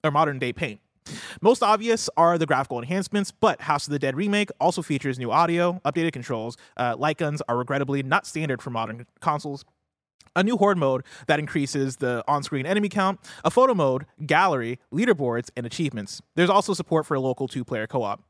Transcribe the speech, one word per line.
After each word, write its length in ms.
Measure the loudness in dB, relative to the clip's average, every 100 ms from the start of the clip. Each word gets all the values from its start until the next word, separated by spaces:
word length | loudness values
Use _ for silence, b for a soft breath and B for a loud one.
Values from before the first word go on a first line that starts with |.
Or 80 | 2
modern 260 | 2 2 0
day 140 | -4
paint. 260 | -4 -6 -8 _ _ -18 B B B
Most 180 | 4 4
obvious 480 | 4 2 2 -2 -2 2
are 220 | 4 4
the 80 | 2
graphical 320 | 0 0 -6
enhancements, 540 | -4 -4 -2 -4 -4
but 280 | 0 2 2
House 260 | 0 -2 0
of 20 |
the 60 | -2
Dead 160 | -2
remake 340 | 0 0 0 -2 0
also 200 | 0 0
features 380 | -2 -2 -2 -4
new 140 | 0
audio, 480 | 2 2 2 0 0
updated 280 | -4 -2 -2
controls. 440 | -4 -6 -6 -6 -12 b -4
Uh, 180 | -2 0
light 220 | -2 0
guns 240 | -2 -4 -2
are 80 | -2
regrettably 480 | 0 -2 0 -2
not 200 | 2 0
standard 380 | 0 -6 -4 -4
for 80 | -4
modern 360 | -6 -6 -8 -16 _
consoles. 440 | -2 -2 -6 -12 -14 _ _ _ _ _ _ 0
A 80 |
new 120 | 0 4
horde 220 | 2 4
mode 240 | 2 0 B B 0
that 140 | 0
increases 560 | 0 -2 -2 -2 -2 -2
the 260 | -2 -2 0
on-screen 360 | -2 0 -6
enemy 240 | -2 0 0
count, 300 | 0 -2 -2 B B
a 60 | 2
photo 240 | 4 4
mode, 320 | 4 2 2 -4 _
gallery, 540 | 2 4 4 2 -2 -8 _
leaderboards, 560 | -2 2 2 2 -2 -4 -8
and 100 | -8
achievements. 560 | -4 -4 -4 -12 -14 _ 2
There's 120 | 4
also 260 | 4 2
support 300 | -4 0 -2
for 100 | 0 -2
a 40 |
local 280 | 0 -2 -4
two-player 400 | -6 -6 -6 -4
co-op. 340 | -2 -4 -6